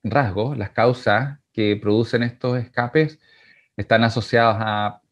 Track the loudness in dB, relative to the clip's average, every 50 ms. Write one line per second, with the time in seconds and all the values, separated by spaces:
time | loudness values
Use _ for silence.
0 | -8 -2 0 0 0 0 -2 -2 -4 -4 -4 -6 -8 -6 -2 0 2 2 2 0
1 | 0 0 0 0 0 -4 -8 -12 _ _ -6 -2 0 0 0 0 0 0 2 2
2 | 2 0 0 -2 -2 -2 -6 -6 -4 -4 -2 -4 -4 -6 -4 -4 -2 0 2 0
3 | 0 0 -2 _ _ _ _ _ _ _ _ _ _ _ -10 -8 -2 2 2 4
4 | 4 2 0 -2 -4 0 2 4 4 4 2 0 -2 -2 -2 -2 -2 -4 -6 -8
5 | _ _